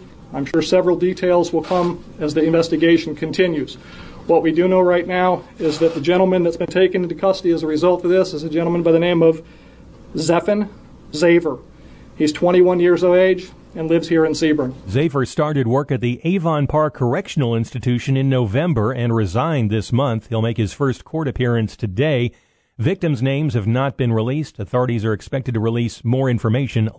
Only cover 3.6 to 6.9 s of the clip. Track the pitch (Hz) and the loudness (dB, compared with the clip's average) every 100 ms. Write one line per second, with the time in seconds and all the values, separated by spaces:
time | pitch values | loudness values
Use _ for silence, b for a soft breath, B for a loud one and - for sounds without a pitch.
3.6 | 127 - B B B B - 165 160 160 | -6 -10 B B B B 2 2 4 2
4.6 | 185 185 180 175 175 180 185 175 - - | 4 4 4 2 0 0 0 0 -6 -4
5.6 | 160 151 165 165 143 180 190 185 170 165 | -4 0 0 0 0 2 4 2 0 -2
6.6 | 175 180 185 | -4 2 2